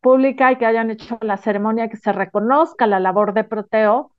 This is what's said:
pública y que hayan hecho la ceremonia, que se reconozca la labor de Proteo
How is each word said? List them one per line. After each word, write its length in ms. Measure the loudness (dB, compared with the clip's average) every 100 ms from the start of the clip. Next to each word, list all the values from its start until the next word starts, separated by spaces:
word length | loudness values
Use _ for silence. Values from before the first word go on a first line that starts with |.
pública 500 | 4 4 4 2 2
y 60 | 2
que 100 | 0
hayan 240 | 0 -2
hecho 280 | -6 -10 -8
la 160 | -6 -4
ceremonia, 520 | -4 -2 -2 -2 -6
que 100 | -6
se 140 | -6
reconozca 760 | -4 -4 -2 0 2 0 0 0
la 140 | 2
labor 340 | 0 0 0
de 100 | -2
Proteo 680 | -4 -8 -4 0 2 0 -4